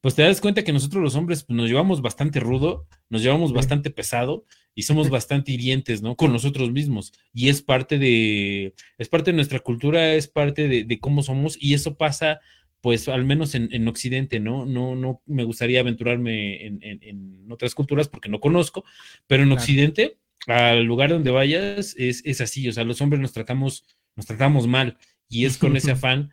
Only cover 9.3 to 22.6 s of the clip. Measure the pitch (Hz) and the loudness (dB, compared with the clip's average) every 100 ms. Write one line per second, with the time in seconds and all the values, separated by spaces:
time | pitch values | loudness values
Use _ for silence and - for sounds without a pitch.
9.3 | 165 143 135 - 117 139 165 160 156 147 | 0 0 -2 -4 -2 0 2 2 2 0
10.3 | 156 143 143 147 123 110 117 139 143 139 | -2 0 0 0 0 0 -4 0 -2 0
11.3 | 135 151 - 143 143 156 147 151 143 156 | -2 -4 -2 0 0 0 -2 -2 0 -4
12.3 | 156 _ _ _ _ 123 117 139 131 131 | -4 _ _ _ _ 0 0 0 -2 0
13.3 | 147 151 127 117 123 113 117 127 131 135 | 0 0 -4 -4 -2 -4 -4 -4 -4 -4
14.3 | 113 107 131 131 123 127 127 131 127 - | -4 -4 -4 -4 -4 -4 -4 -6 -8 -6
15.3 | 143 117 113 120 127 123 113 120 120 120 | -4 -4 -2 2 2 2 -2 -2 -2 -2
16.3 | 110 101 85 104 101 107 101 107 101 95 | -2 -4 -8 -10 -12 -12 -16 -16 -16 -18
17.3 | 95 101 117 123 - 139 143 147 - - | -20 -18 -8 -6 -4 -2 -2 -2 -6 -10
18.3 | 107 143 175 156 190 - - - - _ | -2 2 2 0 -6 -16 -20 -20 -20 _
19.3 | 135 139 131 120 139 147 151 262 - _ | 4 6 4 2 4 4 2 -2 -2 _
20.3 | _ - 120 120 117 117 120 143 170 135 | _ 0 4 6 4 2 2 2 2 2
21.3 | 127 139 165 202 202 196 - 127 123 151 | 2 2 0 -2 -6 -10 -4 -4 -4 -6
22.3 | 131 113 135 | -4 -6 -4